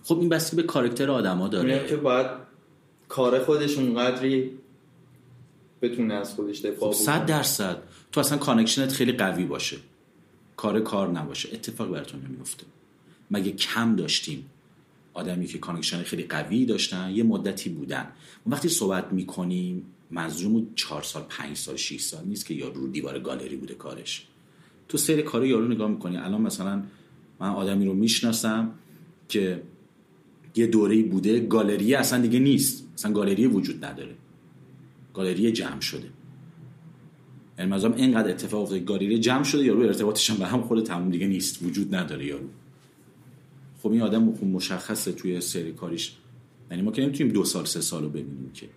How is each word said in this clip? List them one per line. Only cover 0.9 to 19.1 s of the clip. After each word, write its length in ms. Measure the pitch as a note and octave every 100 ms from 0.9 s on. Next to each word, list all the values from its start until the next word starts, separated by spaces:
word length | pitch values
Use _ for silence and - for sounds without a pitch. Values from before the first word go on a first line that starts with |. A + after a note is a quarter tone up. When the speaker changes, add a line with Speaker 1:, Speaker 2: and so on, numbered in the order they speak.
| A#2+ C#3
Speaker 1:
آدما 360 | C3 G2 F2+ G2
داره. 260 | G2+ B2+
Speaker 2:
می‌گم 140 | C3+ C3+
که 80 | D3+
باید 320 | C#3 B2+ C3 - - - _ _ _ _ _
کار 360 | - B2 C3
خودش 340 | C3 D3+ C#3+ D3
اونقدری 720 | B2+ A#2 B2+ B2+ C3 C3+ C3 - - - _ _ - - - - - _ _ _
بتونه 320 | A#2+ A#2+ A2+
از 200 | G#2 G2+
خودش 260 | - G#2 G#2
دفاع 320 | G#2 - G#2+
Speaker 1:
خب، 60 | -
صد 180 | - D#3
Speaker 2:
بکنه. 100 | D#3
Speaker 1:
درصد. 580 | D3+ C3+ - F#2+ F2 - - -
تو 80 | D3+
اصلاً 180 | C3+ C#3+
کانکشنت 540 | C#3+ A#2 A2+ - C3
خیلی 200 | - A#2+
قوی 340 | - F#2+ F2 E2+
باشه، 320 | C#2 - C#2 - _ _ _ _ _ _ -
کار 220 | G#2+ G#2
کار 300 | G#2+ G2+ F#2
نباشه، 400 | E2+ D2+ - -
اتفاق 360 | - - A2+ G2
براتون 320 | F3 C#3+ C#3+
نمیفته. 440 | C3+ B2+ - - - _ _ _ _ _ _
مگه 200 | G2+ F#2+
کم 440 | F#2 - A2 A#2 G2
داشتیم 540 | D#2 - - C2+ - _ _ _ _ _ _
آدمی 320 | F2 F2+ F2+ E2
که 120 | -
کانکشن 460 | - E2+ D2+ F2+
خیلی 200 | E2+ E2+
قوی 420 | D#2+ D#2 D2 A2 A#2+
داشتن، 460 | G2 - F#2 F#2
یه 120 | G2
مدتی 460 | A2+ G2 G2+ - -
بودن؟ 380 | D#2+ C#2 C2+ - - - - A2
وقتی 220 | C#3 E3+
صحبت 440 | - G2 F#2 -